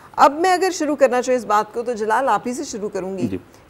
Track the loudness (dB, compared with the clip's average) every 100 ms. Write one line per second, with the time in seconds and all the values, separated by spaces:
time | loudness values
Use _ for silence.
0 | -12 2 4 4 2 2 0 0 -2 2
1 | 2 2 0 -2 2 0 0 -6 -6 -4
2 | 0 2 2 0 -2 -6 -8 -8 -6 -6
3 | -6 -4 -4 -6 -12 -20 -20